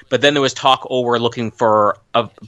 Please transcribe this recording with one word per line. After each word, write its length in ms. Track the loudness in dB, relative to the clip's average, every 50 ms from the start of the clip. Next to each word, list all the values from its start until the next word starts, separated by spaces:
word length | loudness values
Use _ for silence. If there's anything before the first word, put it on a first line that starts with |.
| -8 -4
But 120 | -2 2
then 140 | 2 2 2
there 60 | 2
was 120 | 0 -2 -2
talk, 320 | 0 0 0 0 0 -2 -4
"Oh, 120 | -4 -2
we're 180 | -2 0 -2 0
looking 320 | -2 -2 -4 -4 -8 -8
for 480 | -4 -2 0 2 4 4 2 0 -2 -4 _ _ -2
a 140 | -2 -2 -4 _ -20 -18